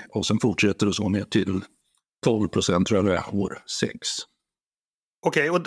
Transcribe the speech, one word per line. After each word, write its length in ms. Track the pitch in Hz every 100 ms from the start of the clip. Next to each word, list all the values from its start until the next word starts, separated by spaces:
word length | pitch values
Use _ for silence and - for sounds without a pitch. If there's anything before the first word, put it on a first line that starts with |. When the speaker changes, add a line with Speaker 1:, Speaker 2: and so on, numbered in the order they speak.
| -
Speaker 1:
och 180 | 110 92
sen 120 | 107
fortsätter 480 | 120 98 104 98 104
det 60 |
så 160 | 90 104
ner 160 | 98
till 400 | 95 110 95 95 - _ _ _ _ _
tolv 240 | 131 113 98
procent 400 | - - 90 95
tror 100 | 104
jag 80 | 101
det 100 | 90
är, 180 | -
år 280 | 101 95 - -
sex. 420 | - - - - - - _ _ _ _ _ _ _ _ _ 165
Speaker 2:
Okej, 240 | 156 147
och 100 | 175